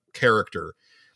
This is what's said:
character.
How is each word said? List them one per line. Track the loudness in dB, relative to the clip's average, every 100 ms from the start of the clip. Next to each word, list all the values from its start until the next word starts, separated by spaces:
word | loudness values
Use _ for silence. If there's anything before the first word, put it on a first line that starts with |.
| _
character. | 0 2 2 0 -8 -10 -14 _ _ _